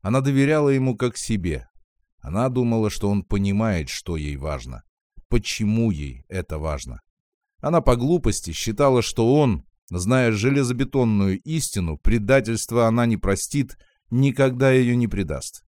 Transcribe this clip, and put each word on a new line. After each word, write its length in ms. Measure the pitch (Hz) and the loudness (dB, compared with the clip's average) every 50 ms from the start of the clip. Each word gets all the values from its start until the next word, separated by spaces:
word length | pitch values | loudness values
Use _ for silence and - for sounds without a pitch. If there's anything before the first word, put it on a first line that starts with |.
Она 200 | - 98 117 135 | -2 0 0 0
доверяла 480 | 135 139 139 135 139 143 156 151 147 143 | 0 2 2 2 2 4 2 2 2 2
ему 260 | 139 135 131 131 120 | 2 2 0 0 -2
как 220 | - 123 123 - | 0 -2 -4 -4
себе. 500 | - - - 113 101 87 87 76 64 - _ _ - _ _ _ _ _ _ _ _ | -6 -6 -4 -4 -2 -2 -4 -6 -6 -10 _ _ -20 _ _ _ _ _ _ _ _
Она 280 | - 67 80 104 123 131 | -12 -6 -4 -2 -2 0
думала, 400 | 123 127 123 117 113 113 110 104 | 0 0 0 0 0 0 0 -2
что 200 | - - - 101 | -2 -2 -2 0
он 140 | 101 101 92 | 0 -2 0
понимает, 680 | _ - 101 101 101 98 104 113 110 98 85 76 - | _ 0 0 0 0 0 0 0 0 -2 -2 -4 -6
что 260 | - - - - 85 | -10 -12 -8 -8 -6
ей 220 | 78 73 73 71 | -6 -6 -6 -8
важно – 460 | 67 71 78 71 65 58 64 64 53 _ _ _ _ _ _ _ - - _ | -6 -6 -6 -6 -8 -10 -12 -14 -16 _ _ _ _ _ _ _ -20 -6 _
почему 600 | - 117 101 - - - 110 104 107 113 117 113 | 0 0 0 -2 -6 -2 0 0 2 2 2 0
ей 360 | 90 73 73 69 62 62 - _ | 0 -2 -6 -10 -12 -14 -16 _
это 300 | 92 92 90 - 82 76 | -8 -8 -8 -6 -8 -6
важно. 400 | 76 80 73 65 - 65 60 - _ _ _ _ _ _ _ _ _ _ _ _ | -4 -6 -6 -6 -8 -14 -16 -18 _ _ _ _ _ _ _ _ _ _ _ _
Она 220 | - 147 170 165 | -4 0 0 2
по 140 | - 135 123 | 4 4 2
глупости 560 | 120 120 147 175 170 - 110 101 - - 85 | 2 2 0 0 2 0 0 -2 -2 -8 -10
считала, 500 | 80 - - 113 104 107 143 139 131 120 | -10 -6 -6 -6 0 2 2 4 4 2
что 320 | 110 - - - 113 117 139 | 0 0 -2 0 2 4 4
он, 300 | 151 147 123 98 76 - _ _ _ _ _ | 4 4 2 0 -2 -6 _ _ _ _ _
зная 420 | 87 90 90 104 127 131 127 117 | -6 -4 0 2 2 2 2 2
железобетонную 1080 | 110 101 107 131 139 143 135 120 127 120 135 - - 135 123 113 107 101 98 98 95 95 | 0 2 0 0 2 2 0 -2 -2 -2 -4 -2 0 0 2 2 2 2 2 2 0 -2
истину, 560 | _ - 156 165 139 - - 104 87 80 76 | _ -6 -4 -4 -4 -4 -4 -4 -4 -4 -6
предательства 880 | - _ - 113 117 101 101 135 139 107 110 113 110 - - 117 120 117 | 0 _ 2 2 2 2 4 4 4 4 0 -4 -4 -4 -2 0 2 2
она 180 | 113 113 120 120 | 4 2 2 2
не 100 | 117 110 | 0 0
простит, 600 | 101 - 104 98 - - - - 147 127 - - - _ _ _ _ _ _ | 0 0 0 0 0 -2 -4 -4 -4 -4 -4 -8 -20 _ _ _ _ _ _
никогда 600 | 113 123 135 139 - 139 135 131 127 123 135 135 | 0 2 2 2 4 2 2 2 2 2 2 4
ее 240 | 131 131 127 120 123 | 4 4 4 4 2
не 120 | 123 120 | 2 0
предаст. 560 | 104 - 98 95 73 73 65 - - - - _ | 0 -2 -4 -4 -4 -4 -8 -8 -12 -16 -18 _